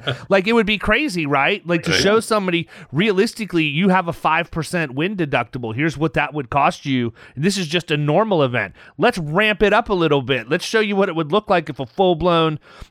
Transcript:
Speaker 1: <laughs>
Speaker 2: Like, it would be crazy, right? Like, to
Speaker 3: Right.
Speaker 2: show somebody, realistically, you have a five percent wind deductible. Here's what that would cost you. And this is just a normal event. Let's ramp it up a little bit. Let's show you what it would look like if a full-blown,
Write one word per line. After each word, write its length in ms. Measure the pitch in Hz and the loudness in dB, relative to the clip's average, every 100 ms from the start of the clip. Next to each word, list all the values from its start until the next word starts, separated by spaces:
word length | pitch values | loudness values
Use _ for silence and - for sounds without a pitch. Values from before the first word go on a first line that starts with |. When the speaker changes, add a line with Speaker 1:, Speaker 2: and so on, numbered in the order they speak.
Speaker 1:
<laughs> 260 | - - - | -6 -8 0
Speaker 2:
Like, 200 | 196 185 | 0 2
it 60 | |
would 120 | 233 202 | 2 2
be 100 | 208 | 0
crazy, 480 | - 226 302 175 | 0 0 0 -2
right? 400 | 143 143 147 208 | 0 2 0 0
Like, 200 | 160 175 | -2 -2
to 80 | - | 0
Speaker 3:
Right. 80 | - | 0
Speaker 2:
show 180 | 190 220 | 2 2
somebody, 500 | 220 214 185 170 160 - 165 | 2 -2 0 -2 -4 -14 -6
realistically, 720 | 135 220 185 220 - 196 170 | -2 2 2 0 -2 -4 -2
you 280 | 156 143 196 | -2 0 2
have 180 | 185 170 | 2 0
a 40 | |
five 380 | - 165 160 170 | -2 0 0 -2
percent 440 | 165 147 180 151 | -6 -6 -4 -4
wind 240 | 131 175 202 | -4 -4 -2
deductible. 540 | 151 131 120 131 117 | -2 -2 -4 -6 -6
Here's 240 | 113 160 131 | -2 -4 -2
what 180 | 156 | -2
that 200 | 156 147 | -2 -4
would 160 | 147 131 | -6 -4
cost 340 | 143 151 - | 0 0 0
you. 280 | 143 131 117 - - - | -2 -2 -2 -6 -16 -4
And 80 | |
this 120 | 170 196 | -2 -2
is 120 | 160 | -2
just 240 | 175 - | -4 -2
a 40 | 147 | -2
normal 460 | 147 160 220 180 | 2 2 2 2
event. 320 | 135 120 98 - - - | 2 0 -4 -8 -16 -2
Let's 200 | 214 190 | 0 0
ramp 440 | 147 170 214 196 | -2 0 2 2
it 100 | 208 | 2
up 160 | 208 220 | 2 2
a 60 | |
little 280 | 190 165 143 | 0 2 2
bit. 260 | 123 131 110 | 0 -2 -2
Let's 160 | 180 | -4
show 160 | - 220 | 0 0
you 160 | 214 196 | 2 2
what 120 | 196 | 0
it 60 | |
would 160 | 165 151 | 0 0
look 180 | 202 208 | 0 2
like 220 | 185 151 | 0 0
if 80 | 131 | -8
a 80 | 131 | -6
full-blown, 720 | - 190 165 175 165 160 151 - - - | 0 2 2 2 2 2 -2 -10 -20 -8